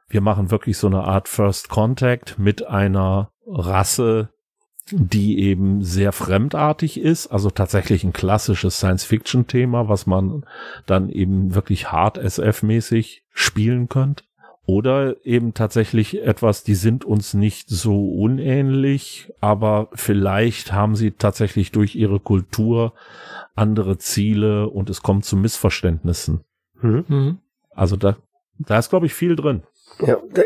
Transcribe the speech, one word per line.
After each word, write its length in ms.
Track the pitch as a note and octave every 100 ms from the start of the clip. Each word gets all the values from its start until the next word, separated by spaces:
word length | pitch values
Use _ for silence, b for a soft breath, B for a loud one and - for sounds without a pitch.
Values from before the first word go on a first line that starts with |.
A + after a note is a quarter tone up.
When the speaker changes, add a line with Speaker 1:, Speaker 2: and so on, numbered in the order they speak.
| _
Speaker 1:
wir 140 | A2
machen 280 | G2+ G2+ F#2
wirklich 280 | G#2+ - -
so 80 | G#2
eine 160 | F#2
Art 260 | F#2 F#2+ -
First 400 | - G2+ F#2+ -
Contact 720 | - A2 B2+ B2+ B2 - -
mit 280 | G2 G#2 -
einer 680 | G2+ G2+ G2 F#2+ G2 G2+ _ A3+
Rasse, 840 | E3+ F2 F#2+ G2 - A#2 A2 G#2+ _ _ _ _ - -
die 500 | G3 F#2 G#2+ G#2 G2+
eben 420 | G2 F#2 G2 G2+
sehr 300 | F2+ F#2 G2+
fremdartig 880 | - F2+ G2 C#3 D3+ D3+ D3+ D#3+ -
ist, 280 | D#3 E3 -
also 240 | G#2 G2
tatsächlich 540 | - F#2+ G2+ - F#2+
ein 100 | F#2
klassisches 640 | - F#2+ G#2+ - F#2 F#2+ -
Science-Fiction-Thema, 1120 | F#2+ F#2 - A2 - B2 A#2+ B2 B2 A#2+ A2
was 180 | G2+ -
man 400 | F#2+ F#2+ C#3+ - B B B -
dann 240 | F#2+ F#2+
eben 440 | - F#2 F#2+ F#2+
wirklich 380 | F#2 - G2 -
hart 240 | D#2+ G2+ -
S-F-mäßig 1080 | G2 - G#2+ - G#2+ A2+ - A2+ A2 - _
spielen 560 | - - - A2 B2 A#2+
könnte. 360 | C3+ C3+ C#3+ - _ b b -
Oder 480 | F#2+ B2 C3+ C3+ -
eben 300 | - A#2+ A#2
tatsächlich 680 | A2 A2 A#2 G#2+ A2+ G#2+ G3+
etwas, 400 | - G#2 A2+ G2+
die 120 | -
sind 320 | G2 A2 A#2+ -
uns 260 | G#2+ G2+
nicht 380 | G2+ G#2 - -
so 360 | F#2+ A2+ G2+ G2
unähnlich, 1200 | E2+ G#2+ C3 C3+ C3+ C3+ C3+ C#3 C#3 - - - -
aber 480 | G#2 G#2 A2 G#2+ A2
vielleicht 800 | - - G2+ G2 G2 A#2 - -
haben 200 | F#2+ G#2+
sie 180 | G#2+ G#2+
tatsächlich 600 | - G#2 - G#2+ - F#2+
durch 240 | A2 G2+ -
ihre 240 | G#2 G2
Kultur 720 | - G2 F#2 - A2 A#2 A2+ - B B B B B
andere 420 | - A2 G#2+ F#2+ F#2
Ziele 720 | - - G#2 G#2+ G#2+ G#2 G#2+
und 220 | G2 G2
es 120 | F#2
kommt 220 | - G2
zu 140 | - G2
Missverständnissen. 1040 | A2 - F#2 - F2+ E2 F2 F2 - - - _ _ _
Speaker 2:
Mhm. 220 | A#2 A#2+ F3+
Speaker 3:
Mhm. 300 | C#3 C#3 F#3 _ _ _
Speaker 1:
Also 220 | - F2+ G2
da, 220 | G2 G2 _ _ _ -
da 200 | D3 A3
ist, 120 | A3
glaub 140 | F#3
ich, 100 | E3
viel 220 | - F3 E3
drin. 260 | D3+ G#2 - _ _ -
Speaker 2:
Ja, 180 | B2+ A#2+ -
da, 80 | B2